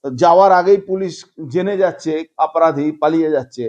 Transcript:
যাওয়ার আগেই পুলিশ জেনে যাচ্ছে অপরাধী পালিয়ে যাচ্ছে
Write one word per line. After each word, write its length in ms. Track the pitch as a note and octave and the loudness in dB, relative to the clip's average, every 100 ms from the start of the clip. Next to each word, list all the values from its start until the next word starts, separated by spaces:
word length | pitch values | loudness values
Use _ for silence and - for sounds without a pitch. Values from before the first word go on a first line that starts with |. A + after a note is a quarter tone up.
যাওয়ার 480 | C#3 B2+ E3+ F3 G3 | -10 0 4 6 6
আগেই 260 | F3+ F3+ G3 | 4 4 2
পুলিশ 360 | G3 F#3+ F#3+ - - - D3+ | 0 -6 -6 -10 -20 -18 -8
জেনে 280 | D3 F#3 G3 | -4 -4 -2
যাচ্ছে 480 | F#3 - D#3+ D#3 D#3+ - | -2 -2 -6 -6 -8 -6
অপরাধী 540 | D3+ E3 E3 C#3+ D3+ | -4 0 0 0 -4
পালিয়ে 380 | D3+ D3+ E3 D#3+ | -2 -2 0 0
যাচ্ছে 340 | D3 B2 - | -2 -6 -10